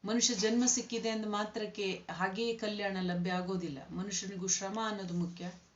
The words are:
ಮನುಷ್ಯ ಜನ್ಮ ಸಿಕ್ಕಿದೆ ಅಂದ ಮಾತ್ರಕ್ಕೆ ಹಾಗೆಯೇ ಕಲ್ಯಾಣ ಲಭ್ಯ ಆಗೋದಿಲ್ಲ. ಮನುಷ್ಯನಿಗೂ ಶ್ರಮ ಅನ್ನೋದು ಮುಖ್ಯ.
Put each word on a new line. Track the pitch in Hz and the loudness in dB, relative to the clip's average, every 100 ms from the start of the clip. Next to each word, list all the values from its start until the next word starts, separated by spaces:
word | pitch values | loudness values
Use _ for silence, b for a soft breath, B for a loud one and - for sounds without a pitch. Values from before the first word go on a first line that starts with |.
ಮನುಷ್ಯ | 196 240 233 214 | 2 4 4 4
ಜನ್ಮ | 214 240 247 | 4 6 4
ಸಿಕ್ಕಿದೆ | 247 - 226 226 | 2 0 -2 0
ಅಂದ | 220 214 | 0 0
ಮಾತ್ರಕ್ಕೆ | 208 214 240 208 - 196 - - | 0 -2 -2 -4 -2 -2 -2 -6
ಹಾಗೆಯೇ | 156 190 190 233 226 | -2 0 2 0 0
ಕಲ್ಯಾಣ | 214 208 202 190 | -2 0 0 0
ಲಭ್ಯ | 180 175 180 | 2 2 2
ಆಗೋದಿಲ್ಲ. | 180 180 190 165 135 - | 0 0 -2 -2 -6 -6
ಮನುಷ್ಯನಿಗೂ | 170 202 190 196 196 185 | -6 -2 -2 -4 -4 0
ಶ್ರಮ | - 196 214 220 | 0 0 -2 -2
ಅನ್ನೋದು | 202 185 | -2 -2
ಮುಖ್ಯ. | 175 170 - 180 - - | 0 -2 -4 -8 -10 -20